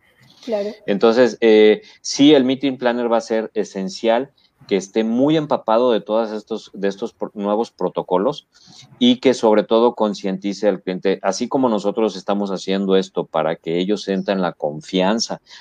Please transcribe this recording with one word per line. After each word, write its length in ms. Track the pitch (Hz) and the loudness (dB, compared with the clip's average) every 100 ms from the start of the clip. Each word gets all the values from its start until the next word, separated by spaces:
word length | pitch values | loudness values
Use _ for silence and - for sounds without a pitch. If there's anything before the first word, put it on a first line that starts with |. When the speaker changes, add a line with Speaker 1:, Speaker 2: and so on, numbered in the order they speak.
| _ _ _ _ | _ _ _ _
Speaker 1:
Claro. 260 | - 208 208 240 - | -8 -6 -6 -8 -6
Speaker 2:
Entonces, 500 | 101 113 117 120 104 | 2 2 4 2 4
eh, 420 | 113 107 107 104 - - | 4 8 6 4 -2 -14
sí, 340 | - - 143 | -6 2 6
el 100 | 147 | 6
meeting 340 | 127 135 139 127 | 4 -2 -4 -2
planner 340 | 123 120 120 | -2 -2 0
va 60 | 113 | -2
a 20 | |
ser 300 | - 110 110 | 0 -4 -4
esencial, 760 | 110 95 98 95 95 113 113 139 _ _ _ - | -6 -6 -8 -10 -4 0 0 -2 _ _ _ -4
que 100 | 98 | -4
esté 280 | 95 110 | -2 -2
muy 320 | 110 117 143 156 | -2 0 2 0
empapado 560 | 151 127 - 113 127 | 0 -2 0 2 2
de 80 | 107 | 0
todas 320 | 104 110 110 | -2 -2 -2
estos, 400 | 107 - 107 - | -8 -8 -10 -12
de 140 | 101 98 | -6 -6
estos 240 | 98 113 | -4 -10
pro-, 180 | - 101 | -10 -12
nuevos 360 | 107 104 104 117 | -6 -2 -2 -4
protocolos 760 | - 90 85 85 90 113 147 - _ _ - - - | -6 -6 -6 -2 0 0 -4 -12 _ _ -20 -20 0
y 220 | 123 123 | 2 2
que 120 | 131 | 2
sobre 300 | 123 113 107 | 2 4 2
todo 320 | 101 113 120 | 2 2 2
concientice 720 | - 107 98 98 95 101 95 107 | 2 -2 -2 -6 -6 -6 -2 -2
al 160 | 92 | -2
cliente, 380 | - 92 98 95 | -4 -4 -4 -2
así 240 | 98 95 120 | -4 -4 -4
como 220 | 143 131 | -2 0
nosotros 480 | 107 101 101 110 92 | 0 -2 -2 -2 -2
estamos 340 | 98 101 98 | -4 -4 -4
haciendo 460 | 92 - 95 98 95 | -6 -4 -2 0 0
esto 300 | 95 - 76 | 0 -6 -4
para 280 | 80 78 | -2 -2
que 240 | 82 - 85 | -4 -4 -4
ellos 240 | 92 101 | -2 -4
sientan 380 | - 98 95 98 | -4 -4 -4 -2
la 100 | 87 | -4
confianza 880 | - 76 76 - 92 92 113 - - _ - | -4 -8 -8 -4 -2 0 -2 -4 -10 _ -20